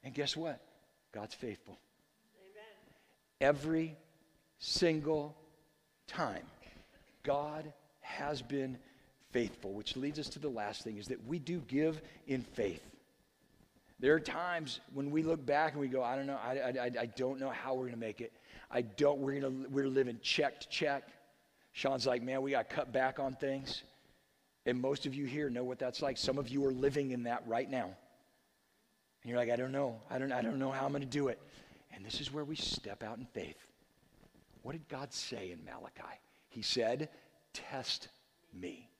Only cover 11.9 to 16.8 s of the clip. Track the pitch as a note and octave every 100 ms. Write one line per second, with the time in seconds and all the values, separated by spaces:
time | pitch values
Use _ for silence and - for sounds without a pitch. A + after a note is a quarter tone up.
11.9 | D#3 - - - C3 A2+ - G#2 E2 -
12.9 | - _ _ _ _ _ _ - _ _
13.9 | - C3 D#3+ D#3 D#3+ F3 E3+ D3 - -
14.9 | C#3 C#3+ D#3 D#3+ E3 C3 C#3+ D#3+ D3 C#3
15.9 | C3 A#2+ C3+ C#3 C3+ A#2 C3+ B2+ B2+